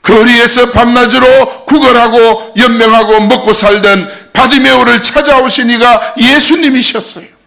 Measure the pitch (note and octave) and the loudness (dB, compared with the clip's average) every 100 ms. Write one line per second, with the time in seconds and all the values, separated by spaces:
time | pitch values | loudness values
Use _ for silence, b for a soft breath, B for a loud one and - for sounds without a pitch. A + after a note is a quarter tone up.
0 | - A3 A3+ A#3+ A#3 B3 A#3+ G#3+ A#3+ B3 | 2 2 2 2 0 0 0 0 0 0
1 | A#3+ B3+ B3+ C4+ B3+ - - D4 C4+ A#3+ | 0 2 4 4 2 -6 -2 0 2 2
2 | A#3 A#3 A3+ G#3+ - G3+ B3 A#3 A3+ A3+ | 2 2 2 0 -6 -2 -2 0 2 2
3 | G#3+ G#3+ G#3+ B3+ G#3+ G#3+ G#3 G#3 G3+ G3 | 0 0 0 -2 -2 -2 0 0 0 0
4 | E3+ - - - B3+ C#4 C4 C4 A#3+ A#3 | -4 -16 -10 -4 0 0 0 0 0 0
5 | - D4 C#4+ C4+ B3+ - A#3+ A#3 A#3+ A3+ | -2 -4 0 0 0 -2 -2 0 2 0
6 | - - A#3+ C#4+ C#4+ D#4+ D#4 C4 - A#3 | -2 -2 0 0 0 0 0 -2 -4 -6
7 | - F3+ E3 _ | -10 -16 -20 _